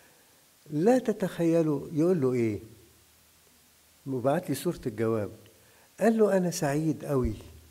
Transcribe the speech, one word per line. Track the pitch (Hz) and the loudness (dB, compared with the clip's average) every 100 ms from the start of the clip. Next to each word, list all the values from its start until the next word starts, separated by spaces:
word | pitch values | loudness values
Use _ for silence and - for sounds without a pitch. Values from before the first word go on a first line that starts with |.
| - _ _ _ _ _ - | -20 _ _ _ _ _ -8
لا | 147 196 254 | 0 2 2
تتخيلوا | 247 208 180 - 170 165 156 143 - | 0 -2 -4 0 2 2 2 -2 -2
يقول | 147 170 185 | 0 2 2
له | 131 | 2
ايه. | 127 113 101 - - - _ _ _ _ _ _ _ _ _ _ _ 139 | 2 0 -2 -8 -20 -20 _ _ _ _ _ _ _ _ _ _ _ -8
وبعت | 131 123 156 - | -2 0 0 -2
لي | |
صورة | 135 180 165 127 | -4 -4 -4 -6
الجواب. | 107 113 113 98 - - - - - _ - | -2 0 0 -2 -8 -20 -20 -20 -20 _ 0
قال | 196 226 | 2 4
له: | 208 190 | 4 4
"أنا | 180 | 0
سعيد | 165 147 143 160 147 | 0 0 0 0 -2
قوي. | 143 139 120 101 - - - | -2 0 0 -4 -12 -20 -20